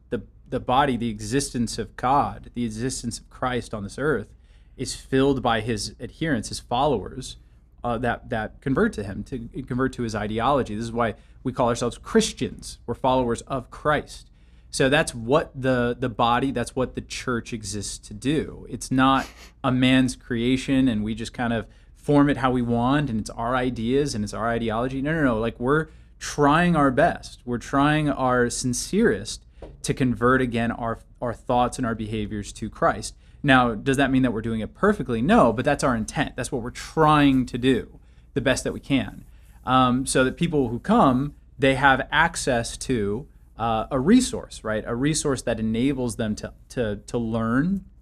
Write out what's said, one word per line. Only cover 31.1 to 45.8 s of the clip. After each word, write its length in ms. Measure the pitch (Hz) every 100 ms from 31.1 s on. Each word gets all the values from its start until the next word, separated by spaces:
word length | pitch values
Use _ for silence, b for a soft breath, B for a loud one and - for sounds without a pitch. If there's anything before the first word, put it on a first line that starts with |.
| -
our 120 | 123
thoughts 440 | 110 - 123 123 -
and 80 | 123
our 80 | 113
behaviors 560 | 107 110 104 107 101
to 160 | - 107
Christ. 460 | - 165 107 113 - - -
Now, 320 | 143 131 120 107
does 220 | 120 135
that 140 | 135
mean 120 | 131
that 80 | 131
we're 80 | 110
doing 180 | 113 113
it 120 | 101
perfectly? 480 | - 202 208 - 113
No, 320 | 131 233 131
but 100 | 110
that's 200 | 139 143
our 120 | 151 117
intent. 400 | 107 - 120 -
That's 160 | 123
what 100 | 131
we're 100 | 117
trying 760 | - - - 156 151 143 131 123
to 120 | 127
do, 420 | 127 120 - - - - -
the 80 | -
best 220 | 123 123 -
that 80 |
we 60 | -
can. 440 | - 139 104 - - - - - -
Um, 400 | 127 127 123 135
so 180 | 143
that 120 | 127 -
people 320 | 170 151 123
who 100 | 120
come, 560 | - 233 160 123 143 - - -
they 180 | 135 131
have 320 | 139 127 131
access 640 | 147 165 165 - 120 117 -
to, 500 | - 123 101 107 147 - - -
uh, 280 | 113 110 -
a 80 | 139
resource, 640 | 135 247 240 104 - -
right? 200 | 110 107 -
A 80 | 120
resource 460 | 143 156 151 127
that 160 | - 113
enables 560 | 110 113